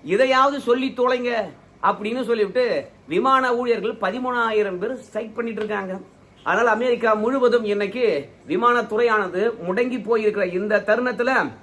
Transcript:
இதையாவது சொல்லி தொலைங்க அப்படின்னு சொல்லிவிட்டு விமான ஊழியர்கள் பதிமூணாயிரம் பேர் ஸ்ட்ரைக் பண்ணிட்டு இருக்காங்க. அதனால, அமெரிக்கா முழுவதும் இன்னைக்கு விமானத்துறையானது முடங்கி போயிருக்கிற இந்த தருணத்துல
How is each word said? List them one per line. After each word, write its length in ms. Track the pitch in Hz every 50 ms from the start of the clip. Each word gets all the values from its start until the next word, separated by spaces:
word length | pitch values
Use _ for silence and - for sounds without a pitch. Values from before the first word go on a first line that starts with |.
| -
இதையாவது 520 | 151 180 214 262 262 262 254 269 285 285 277
சொல்லி 340 | - 233 240 262 262 262 -
தொலைங்க 380 | 254 247 247 254 247 247 240 240 226 202 160 135 - - - - -
அப்படின்னு 420 | - 185 214 - 208 220 233 262 247
சொல்லிவிட்டு 640 | 202 233 220 208 190 180 247 247 226 175 143 127 - - - - -
விமான 460 | 156 185 247 262 262 262 262 247 240
ஊழியர்கள் 380 | 240 247 240 233 208 185 226
பதிமூணாயிரம் 840 | 220 - 196 185 202 254 247 254 247 240 233 226 220 214 208 196 185 180
பேர் 220 | 190 240 262 -
ஸ்ட்ரைக் 360 | - - - 214 233 220 -
பண்ணிட்டு 280 | - 226 233 220 202 214
இருக்காங்க. 340 | 208 214 202 196 185 185 190 185 - - - - - - -
அதனால, 280 | - - 175 208 240 233
அமெரிக்கா 440 | 214 220 247 254 240 214 226 220 214
முழுவதும் 500 | 214 214 240 269 277 247 240 240 240 220
இன்னைக்கு 640 | 208 208 202 208 190 - 254 247 214 165 139 135 - - - - 131
விமானத்துறையானது 1000 | 156 - 233 240 240 240 214 - 214 220 240 233 214 214 196 175 175 185 208 233 220 -
முடங்கி 360 | 170 180 185 226 247 254 247 240
போயிருக்கிற 540 | 190 208 233 220 214 208 - 202 196 180
இந்த 300 | 175 185 208 208 214 202 202
தருணத்துல 640 | 214 214 233 247 247 233 180 - 254 262 170 165 127 104 -